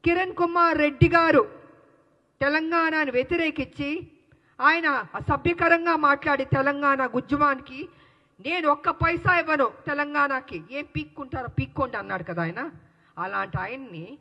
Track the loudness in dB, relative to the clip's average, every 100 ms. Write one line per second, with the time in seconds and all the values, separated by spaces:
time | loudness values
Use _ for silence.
0 | 2 0 -2 -2 0 4 2 4 0 4
1 | 4 6 6 4 2 -6 -20 -20 _ _
2 | _ _ _ _ -2 0 0 0 0 0
3 | 0 -2 0 0 -2 -4 -8 -6 -6 -6
4 | -10 _ _ _ _ 0 2 4 0 -2
5 | -4 -8 -2 0 0 2 4 4 4 2
6 | 4 2 2 0 0 0 2 2 2 2
7 | 0 -2 -2 2 2 0 -8 -14 -16 -18
8 | _ _ _ _ -4 0 2 2 0 0
9 | 0 2 2 2 2 0 0 -2 -6 -4
10 | -2 0 0 0 -6 -12 -10 -10 -8 -8
11 | -10 -14 -10 -8 -4 -4 -4 -4 -4 -4
12 | -6 -8 -6 -4 -4 -6 -10 -12 _ _
13 | _ -10 -6 -4 -4 -6 -6 -10 -14 -14
14 | -14 -18